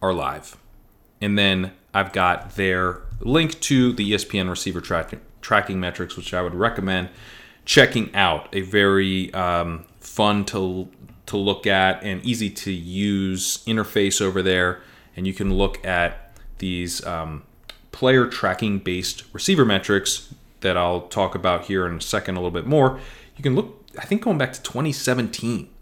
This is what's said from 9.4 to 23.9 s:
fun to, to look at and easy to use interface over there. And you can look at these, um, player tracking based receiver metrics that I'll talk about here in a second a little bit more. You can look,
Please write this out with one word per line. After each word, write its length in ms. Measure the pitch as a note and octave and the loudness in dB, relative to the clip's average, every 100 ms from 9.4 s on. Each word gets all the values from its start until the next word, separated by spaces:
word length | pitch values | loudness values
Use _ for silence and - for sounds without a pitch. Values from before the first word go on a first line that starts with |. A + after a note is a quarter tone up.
| F2+ E2+ E2+ E2 - - | 0 0 -2 -6 -12 -20
fun 460 | - - G#2 G#2 G2 | -12 2 2 4 0
to, 420 | G2+ F#2 F#2 F2+ - - - - | -2 -2 -4 -8 -14 -20 -20 -6
to 100 | G#2 | -2
look 320 | G2 G2 G#2 | 0 0 2
at 340 | F#2+ F#2+ F#2 | 4 4 2
and 220 | G#2 F#2 | -4 -6
easy 260 | A#2+ A2 G#2 | -4 -2 -2
to 220 | - G2 | -4 -6
use 840 | F2+ E2+ F#2+ G#2 G2 F#2+ F#2 - - - | -6 -6 -2 0 2 0 -2 -4 -6 -2
interface 560 | A2 G2+ G#2+ G2 - | -2 0 2 2 2
over 200 | F#2+ F#2+ | 0 0
there. 420 | F#2 F2+ F2+ F2+ - - - - | 2 4 2 -2 -12 -20 -20 -6
And 100 | F#2+ | -6
you 60 | |
can 200 | F#2 G2 | -2 0
look 320 | F#2 G2 - F#2+ | 2 2 0 -2
at 480 | F2 F2 - - - - - | 0 0 -2 -16 -20 -18 -8
these, 460 | F#2 F2+ F2 - - | -6 -4 -4 -6 -6
um, 380 | E2 D#2+ D2 - _ - - - | -6 -6 -10 -14 _ -20 -20 -20
player 360 | - C3 C3 A#2+ | 0 4 6 4
tracking 500 | - G2 F#2 A2 G2 | 0 -2 0 -2 -2
based 460 | F#2+ F2+ F2+ - - | -2 -4 -6 -10 -14
receiver 320 | - - F3+ A2+ | -6 0 4 4
metrics 680 | G2 - G2 - - - - - _ | 4 2 2 2 -4 -8 -20 -20 _
that 160 | F#2+ F2 | 0 2
I'll 240 | F2 F2+ | 2 0
talk 320 | F2 - F#2 | -4 -2 0
about 320 | F2+ F#2 F2 - | 0 0 0 0
here 220 | F#2+ F2 | -2 0
in 100 | E2 | -4
a 40 | |
second 340 | - G#2 - F#2 | -4 -4 -2 -4
a 40 | |
little 120 | F2+ | -2
bit 160 | E2+ A2+ | -4 2
more. 320 | D3+ C3 C3 - - - - | 4 4 2 -12 -18 -20 -6
You 80 | |
can 120 | C#3 C3+ | 0 0
look, 280 | A3+ - - | -2 -10 -20